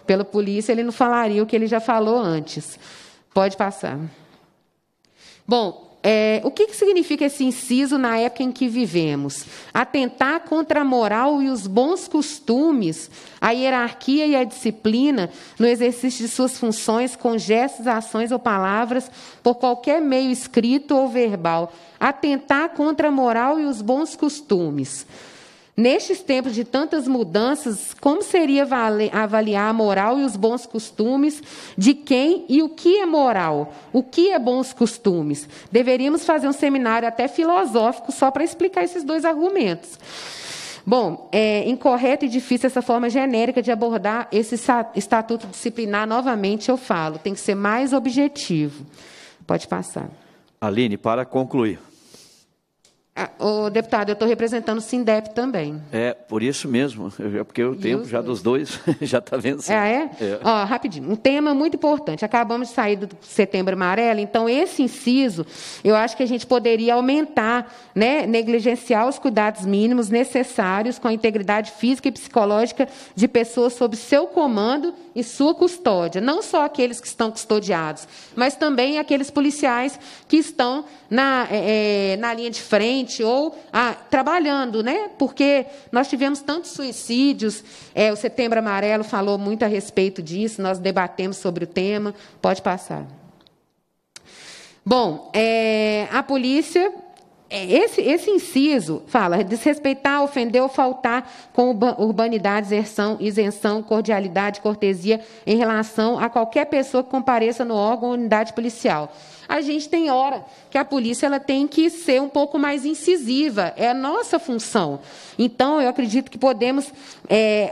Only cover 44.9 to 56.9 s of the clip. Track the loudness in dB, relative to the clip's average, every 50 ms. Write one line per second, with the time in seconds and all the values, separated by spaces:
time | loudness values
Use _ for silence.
44.9 | -4 -6 -2 0 0 0 0 0 -4 -6 -6 -10 -14 -8 -8 -8 -6 -4 -4 -2
45.9 | -2 -2 -2 0 -2 0 0 0 -2 0 0 0 0 0 0 0 0 -2 0 -2
46.9 | -2 -2 0 -2 -6 -6 -6 -6 -6 -4 -2 -2 -2 0 0 0 0 0 0 0
47.9 | 0 0 0 0 2 2 2 2 0 -4 -4 -2 0 0 0 -2 -4 -8 -16 -20
48.9 | -20 -20 -20 -20 -20 -20 -20 -20 -20 _ -6 -4 -4 -2 -2 -4 -6 -6 -6 -8
49.9 | -10 -12 -12 -12 -14 -18 _ _ _ _ _ _ _ _ -4 -2 0 0 0 0
50.9 | -2 -2 -2 -2 -2 -2 -2 -4 -4 -4 -4 -2 -2 0 0 0 -2 -6 -10 -20
51.9 | _ _ _ _ -20 -20 -20 -20 _ _ _ _ _ _ _ _ _ _ _ _
52.9 | _ _ _ _ _ -10 -10 -10 -8 -4 -2 -2 -2 -2 -2 -2 -2 -2 -2 0
53.9 | -2 -2 0 -2 -2 0 0 0 2 0 0 -2 -2 -4 -4 -4 -4 -4 -4 -4
54.9 | -4 -2 2 2 2 2 0 -4 -6 -4 -4 -2 -4 -4 -4 -6 -6 -10 -12 -8
55.9 | -4 -2 -2 -2 -4 -6 -8 -6 -4 -2 -2 -2 -2 -4 -4 -2 0 0 0 0